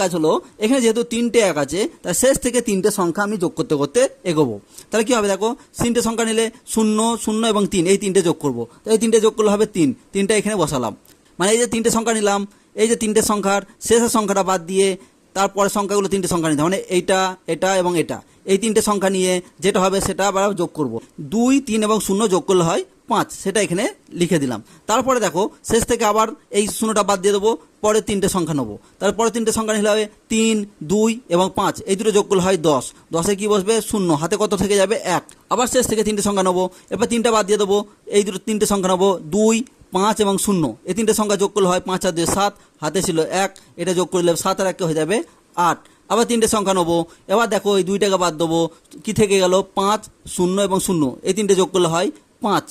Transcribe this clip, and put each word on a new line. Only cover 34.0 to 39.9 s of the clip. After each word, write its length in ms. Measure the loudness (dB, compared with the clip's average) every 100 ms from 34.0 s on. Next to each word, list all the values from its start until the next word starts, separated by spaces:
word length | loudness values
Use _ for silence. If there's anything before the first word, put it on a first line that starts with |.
| 0 0
হাতে 140 | 0 -2
কত 100 | 0 0
থেকে 140 | 2 2
যাবে? 140 | 2 0 -2 -4
এক। 60 | -4 -14 -4
আবার 140 | -2 0
শেষ 100 | 0 0
থেকে 120 | 0 0
তিনটে 160 | -2 -2
সংখ্যা 180 | 0 2
নেবো, 160 | 0 -2 -6 -10
এরপর 160 | -4 -2
তিনটা 160 | 0 2 2
বাদ 80 | 2
দিয়ে 100 | 0
দেবো, 160 | 2 0 -2 _ -2 0
এই 60 | 0
দুটো 140 | -2 -4
তিনটে 180 | -2 0
সংখ্যা 180 | 0 0
নেবো, 160 | 2 2 0 -2 2
দুই, 200 | 2 2 -2 _ _